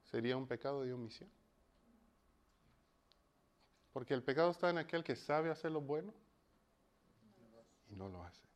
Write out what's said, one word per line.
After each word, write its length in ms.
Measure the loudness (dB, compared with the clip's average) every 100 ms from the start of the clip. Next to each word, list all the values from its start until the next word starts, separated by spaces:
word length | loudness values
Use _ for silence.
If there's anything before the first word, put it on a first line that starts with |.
sería 340 | -4 -2 0 0
un 100 | -2
pecado 360 | -4 -2 -2
de 100 | -2
omisión? 380 | -4 -8 -12 -20 -20 _ _ _ _ -20 -20 -20 _ _ _ _ _ -20 -20 _ _ _ -20 _ _ _ _ _ _ _
Porque 180 | -8 0
el 100 | 0
pecado 280 | 2 6 6
está 180 | 6 2
en 80 | 2
aquel 260 | 0 -2
que 140 | 0 -2
sabe 320 | 2 2 2
hacer 220 | 0 -2
lo 100 | -2
bueno 320 | -2 -2 -4 -14 -20 _ _ _ _ _ _ _ _ -20 -20 -20 -20 -20 -20 _ -14
y 60 |
no 140 | -10 -8
lo 120 | -10
hace. 200 | -14 -18 -20